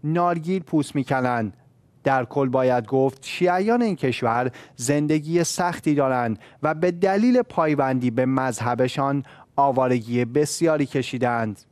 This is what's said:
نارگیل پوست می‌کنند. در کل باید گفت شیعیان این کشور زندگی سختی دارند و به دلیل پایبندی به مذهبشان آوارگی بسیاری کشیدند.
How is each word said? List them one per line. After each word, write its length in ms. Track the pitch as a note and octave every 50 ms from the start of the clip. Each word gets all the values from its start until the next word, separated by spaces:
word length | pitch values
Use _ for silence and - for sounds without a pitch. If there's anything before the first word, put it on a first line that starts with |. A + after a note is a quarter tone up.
| -
نارگیل 580 | D3 D#3+ E3+ F3 F3 F3 E3+ D#3 E3 F#3 F#3+ D#3+
پوست 320 | - - D#3 C#3+ - -
می‌کنند. 640 | D3 C3 - C#3+ C3 B2+ B2+ B2 A#2 A2+ G2+ F#2 - _ _ _ _ _ _ _ _ _
در 200 | C#3 C3+ C3 B2+
کل 240 | A#2+ - C#3+ C#3 C3
باید 380 | B2 C3 C3 B2+ B2 B2 A2+
گفت 380 | - C#3 C3 C3+ C3+ C3 - -
شیعیان 580 | - - - F3+ F3 F3 F#3 G3 G#3+ A#3 A#3+ A#3+
این 140 | A3 F#3
کشور 540 | - - C3 A#2+ - - A#2 A2+ A#2+ B2+ B2+ B2 - - - -
زندگی 680 | - A#2+ B2 C#3+ D3 D3+ D3 D#3 D#3 D3 D3+ E3 F3 E3+
سختی 500 | - - - F3+ F3+ E3+ - - D#3+ D3
دارند 440 | C#3+ C#3 C3 C3 B2 A#2+ A#2 A2 - - - - _ -
و 120 | D3+ D#3
به 160 | D#3 E3+ F3+
دلیل 520 | F3 F3 F#3 F#3+ F#3+ G3+ A3 B3 B3 B3+ A3+
پایبندی 680 | - - - D#3+ D#3 D3+ C#3 C3+ C3 C3 B2+ B2 B2+
به 160 | A#2 A#2+ B2+
مذهبشان 1000 | B2+ C3 C3 C3 C3 A#2+ - A#2 A#2+ B2 A#2 B2+ B2+ - - C#3 C#3 C#3 C#3+ C3 - - - - _ _
آوارگی 680 | - C#3 C#3 C3 B2+ C3 B2+ B2 B2 A2 A2+ A#2+ B2 B2
بسیاری 600 | A#2 A#2+ D3 D3+ C#3+ - - E3 E3 D#3 D3+ C#3+
کشیدند. 760 | C3 - C3+ B2+ - - B2 B2 A#2+ A#2+ A#2 A2+ A2 G#2 - - _